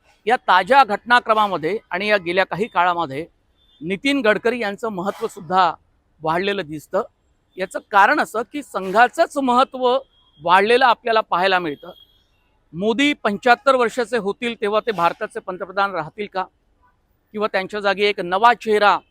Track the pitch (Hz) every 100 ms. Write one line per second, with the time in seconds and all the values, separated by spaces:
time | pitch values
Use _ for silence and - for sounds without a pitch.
0 | _ _ 202 240 - 185 185 269 247 202
1 | - 247 233 220 208 180 156 208 - 180
2 | 208 208 170 180 185 165 233 185 180 175
3 | 160 135 170 _ _ _ _ _ 156 196
4 | 277 277 214 196 226 240 208 202 226 190
5 | 196 - 226 - 160 185 175 147 _ _
6 | _ _ 156 165 196 202 156 151 - 185
7 | 240 _ _ _ _ - 185 294 - -
8 | 208 302 226 214 240 294 269 202 190 202
9 | 240 - 349 285 269 240 269 262 247 262
10 | - _ _ _ 160 185 208 240 254 214
11 | 233 220 214 175 190 185 170 139 170 -
12 | _ _ _ _ _ _ _ 156 208 220
13 | 285 285 226 202 247 240 - 269 233 240
14 | 226 247 190 196 240 233 202 214 214 190
15 | 170 - 214 226 196 185 180 185 196 180
16 | 156 - 208 185 185 _ _ _ _ _
17 | _ _ _ 214 214 196 190 208 202 190
18 | 208 202 175 185 233 240 220 208 208 170
19 | -